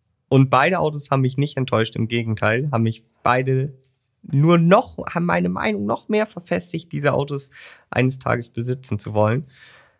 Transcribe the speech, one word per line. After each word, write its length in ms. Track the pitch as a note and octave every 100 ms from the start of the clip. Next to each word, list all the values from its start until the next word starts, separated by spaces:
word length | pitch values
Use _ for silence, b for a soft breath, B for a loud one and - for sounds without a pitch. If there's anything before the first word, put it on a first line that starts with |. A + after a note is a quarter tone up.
| _ _ _
Und 200 | C3+ C3+
beide 300 | C3 D3+ F#3
Autos 320 | D#3 D3 -
haben 100 | C3+
mich 160 | C3 C3
nicht 200 | C#3+ -
enttäuscht, 380 | B2+ A2 A2+ -
im 120 | A2+
Gegenteil, 600 | A#2 A2+ G#2+ G#2+ A2+ D3+
haben 100 | A#2+
mich 220 | A2+ G#2+ _ _
beide 500 | - B2+ C3 C3 C#3+ - _ _ _ _
nur 340 | - C#3 D#3+ E3+
noch, 400 | E3 G3+ C4 - -
haben 120 | E3+ F3
meine 240 | F3 F3+
Meinung 360 | F3+ A3 G#3 G#3
noch 240 | A3+ -
mehr 160 | G#3+ A3
verfestigt, 680 | - - F3 F3 E3 -
diese 220 | D3 C#3+
Autos 380 | C3 C#3+ C#3+ - B B B B
eines 260 | - B2+ C3
Tages 320 | C3 A#2 A#2
besitzen 480 | - B2 B2+ B2 G#2+
zu 160 | -
wollen. 320 | G#2 G#2+ A#2+ - b b b b b